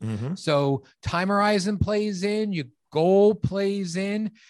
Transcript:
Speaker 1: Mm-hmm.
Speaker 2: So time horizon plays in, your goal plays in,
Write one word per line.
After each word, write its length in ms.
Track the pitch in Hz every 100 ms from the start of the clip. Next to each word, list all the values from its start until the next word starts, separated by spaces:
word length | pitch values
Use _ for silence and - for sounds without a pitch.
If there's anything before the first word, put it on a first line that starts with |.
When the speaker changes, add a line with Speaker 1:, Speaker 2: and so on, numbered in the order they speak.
Speaker 1:
Mm-hmm. 320 | 110 107 127 190
Speaker 2:
So 480 | 156 143 139 135 - _
time 280 | - 170 190
horizon 500 | 202 208 208 196 208
plays 440 | - 214 208 185
in, 300 | 202 214 214
your 120 | 170 123 _ _
goal 420 | 156 175 196 208
plays 600 | 208 - 196 196 202 180 180
in, 340 | 202 208 220 -